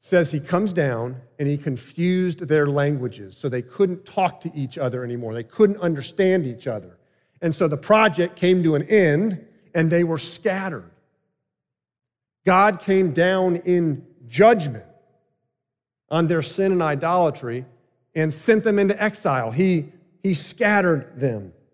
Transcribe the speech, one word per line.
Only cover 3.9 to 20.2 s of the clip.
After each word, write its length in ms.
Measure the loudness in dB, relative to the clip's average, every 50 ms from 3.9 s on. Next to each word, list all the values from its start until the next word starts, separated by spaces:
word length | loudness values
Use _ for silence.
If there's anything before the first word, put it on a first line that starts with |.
| -2 -6 -12
talk 360 | -8 -4 -2 -2 -2 -2 -6
to 100 | -14 -12 -8
each 240 | -8 -8 -8 -6
other 280 | -4 -4 -4 -4 -4 -8
anymore. 280 | -8 -8 -8 -8 -8 -8
They 120 | -8 -10
couldn't 340 | -12 0 2 2 2 2 0
understand 680 | -2 -4 -2 -4 -6 -12 -2 0 2 2 2 0 0
each 220 | -4 -8 -8 -8
other. 320 | -8 -8 -8 -10 -16 -20 _ _ _ _ _ _ _ _ _
And 140 | -4 -4 -2
so 140 | 0 0 -2
the 80 | -2
project 580 | -4 0 2 4 4 4 2 2 0 -2 -2 -2
came 300 | -2 2 2 2 4 2
to 100 | 2 2
an 80 | 0 0
end 640 | 2 2 4 4 4 2 2 0 -2 -4 -6 -10 -18 _ _ _ _ _
and 160 | 0 0 2
they 140 | 2 2 2
were 160 | 0 -2 -6
scattered. 720 | -6 -10 -14 -6 -4 -4 -4 -2 -6 -8 -8 -10 -14 -16 _ _ _ _ _ _ _ _ _ _ _ _ _ _ _ _ _ _ _ _ _ _ _ _ _ _ _ _ _ _ _
God 360 | 2 4 6 6 4 2 0
came 320 | -2 0 2 2 2 2 2
down 440 | 2 2 2 2 2 2 0 0
in 480 | -2 0 0 0 2 2 0 -2 -4 -8 -18 _ _ -20
judgment 600 | -12 2 6 6 6 6 6 0 -6 -8 -10 -14 -20 _ _ _ _ _ _ _ _ _ _ _ _ _ _ _ _ _ _ _ _ _ _ _ _
on 160 | -2 0 0
their 160 | 2 0 -2 -2
sin 300 | -4 -4 -2 0 0 2
and 100 | 0 0
idolatry 840 | 0 -2 -2 -2 0 2 2 2 2 0 -4 -8 -8 -8 -8 -10 -12 _ _ _ _ _ _ _ _ _
and 200 | -2 -2 -2 -2
sent 300 | -4 0 2 2 2 2
them 140 | 0 2 2
into 220 | 2 2 0 0
exile. 520 | -2 -4 -4 -4 -4 -2 -2 -2 -2 -4 -2
He, 400 | 0 2 2 2 0 -2 -6 -14 -20 _ _ _ _